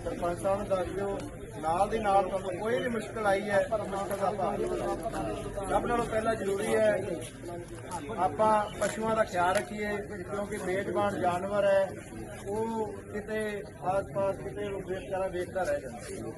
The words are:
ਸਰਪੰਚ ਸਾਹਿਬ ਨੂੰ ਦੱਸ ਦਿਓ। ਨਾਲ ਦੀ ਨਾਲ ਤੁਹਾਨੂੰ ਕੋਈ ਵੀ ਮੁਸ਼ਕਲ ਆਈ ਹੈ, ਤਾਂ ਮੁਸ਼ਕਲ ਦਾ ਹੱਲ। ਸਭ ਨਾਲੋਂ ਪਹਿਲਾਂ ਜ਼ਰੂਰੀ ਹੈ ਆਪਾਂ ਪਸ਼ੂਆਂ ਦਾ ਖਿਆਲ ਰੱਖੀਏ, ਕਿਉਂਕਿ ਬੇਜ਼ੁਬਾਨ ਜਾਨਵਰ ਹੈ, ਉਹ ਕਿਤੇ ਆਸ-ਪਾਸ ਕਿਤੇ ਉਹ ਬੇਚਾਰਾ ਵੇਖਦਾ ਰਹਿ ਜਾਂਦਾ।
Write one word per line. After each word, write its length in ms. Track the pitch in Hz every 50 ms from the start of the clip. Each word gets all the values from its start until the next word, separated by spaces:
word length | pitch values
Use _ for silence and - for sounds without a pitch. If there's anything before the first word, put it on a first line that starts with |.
| -
ਸਰਪੰਚ 380 | 170 160 151 175 175 175 175
ਸਾਹਿਬ 160 | 185 196 196 202
ਨੂੰ 100 | 208 -
ਦੱਸ 200 | 190 185 180 170
ਦਿਓ। 320 | 160 185 196 202 196 185 - - - - - - -
ਨਾਲ 340 | 147 151 156 165 180 196 208
ਦੀ 100 | 214 226
ਨਾਲ 240 | 214 202 196 196 185
ਤੁਹਾਨੂੰ 360 | - 196 185 - 190 175 170
ਕੋਈ 200 | 202 220 240 262
ਵੀ 100 | - 254
ਮੁਸ਼ਕਲ 360 | 233 220 208 - - 226 214
ਆਈ 240 | 202 196 196 202 208
ਹੈ, 180 | 208 196 190 -
ਤਾਂ 80 | 226 214
ਮੁਸ਼ਕਲ 400 | 202 175 190 190 196 208 202 190
ਦਾ 340 | 196 185 - - 180 170
ਹੱਲ। 160 | - - 180 359 359 359 - 359 392 - 320 339 - - 156 - - - - - - - - -
ਸਭ 160 | 185 202 214
ਨਾਲੋਂ 200 | 233 240 240 233
ਪਹਿਲਾਂ 300 | - 220 220 220 226 226
ਜ਼ਰੂਰੀ 400 | - 190 196 196 196 214 220 226
ਹੈ 300 | 220 220 214 208 - - 202 175 160 - - - - - - 175 175 170 - - - - - - - - - - -
ਆਪਾਂ 640 | 180 185 - 214 220 220 214 208 208 - 147 -
ਪਸ਼ੂਆਂ 360 | 208 202 - 208 220 220 220
ਦਾ 80 | 220 220
ਖਿਆਲ 320 | - - 180 175 180 190
ਰੱਖੀਏ, 420 | 202 202 - 214 208 214 208 208 202 202 - 202 196 175 -
ਕਿਉਂਕਿ 260 | - 202 202 196 202 214
ਬੇਜ਼ੁਬਾਨ 640 | 185 175 180 190 202 208 - 208 208 202 196 -
ਜਾਨਵਰ 440 | 175 175 175 175 185 196 202 208 202
ਹੈ, 240 | 202 196 196 190 185 - - - - - - - - - - - 190
ਉਹ 460 | 202 214 220 226 226 226 220 208 202
ਕਿਤੇ 720 | - - 196 202 208 202 208 214 220 220 214 208 202 - - - -
ਆਸ-ਪਾਸ 540 | - 175 185 196 190 - - 196 196 196 190
ਕਿਤੇ 300 | - - - - 202 208
ਉਹ 160 | 202 196 185
ਬੇਚਾਰਾ 460 | 170 170 185 190 180 - 196 185 190 190
ਵੇਖਦਾ 360 | 170 180 180 - - 185 180
ਰਹਿ 180 | 160 143 143
ਜਾਂਦਾ। 500 | 139 131 113 - - - - 120 113 113 117